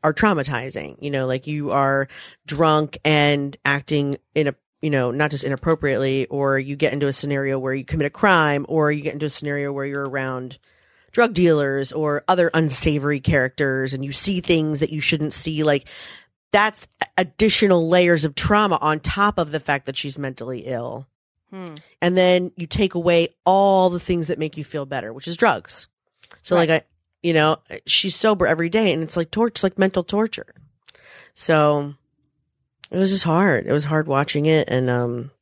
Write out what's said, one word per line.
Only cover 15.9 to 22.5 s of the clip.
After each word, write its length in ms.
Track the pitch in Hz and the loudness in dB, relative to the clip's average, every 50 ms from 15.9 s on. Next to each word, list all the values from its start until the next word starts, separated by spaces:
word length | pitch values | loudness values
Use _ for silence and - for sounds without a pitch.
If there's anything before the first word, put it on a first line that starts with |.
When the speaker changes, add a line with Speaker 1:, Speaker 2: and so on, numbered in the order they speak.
| - - - - - - _ _ _ _ _ _ | -20 -20 -20 -20 -20 -20 _ _ _ _ _ _
Speaker 1:
that's 340 | - 202 214 220 - - - - _ - - - - 190 | 2 4 4 2 0 -6 -16 -14 _ -10 -8 -4 -2 -2
additional 680 | 185 - - - 220 208 - - 214 196 180 170 165 165 | -2 -2 0 0 2 2 4 4 4 4 4 4 2 2
layers 360 | 180 180 175 175 170 151 156 | 4 4 4 4 4 2 0
of 100 | 147 139 | -2 -4
trauma 420 | - - - 208 208 214 190 165 - | -2 0 2 4 4 4 2 0 0
on 200 | 147 151 156 156 | 0 0 -2 -2
top 360 | - - - 202 202 208 - | -2 -4 -2 0 0 0 0
of 140 | 185 160 147 | -2 -4 -4
the 100 | 143 156 | -4 -6
fact 260 | - - 143 135 - | -2 -2 -2 -2 -4
that 100 | 139 131 | -6 -8
she's 200 | - - 143 131 | -8 -8 -8 -8
mentally 440 | 147 139 131 131 - 117 127 131 113 | -8 -8 -8 -8 -8 -10 -10 -10 -8
ill. 480 | 85 131 123 117 120 120 117 135 135 _ _ _ _ _ _ _ _ _ | -8 -8 -6 -6 -6 -8 -10 -12 -14 _ _ _ _ _ _ _ _ _
Speaker 2:
Hmm. 240 | 196 190 180 165 151 - - _ _ - | -16 -16 -16 -16 -16 -18 -20 _ _ -2
Speaker 1:
And 160 | 175 175 180 | 0 2 4
then 360 | 185 180 180 180 180 180 180 | 4 4 4 4 2 0 -4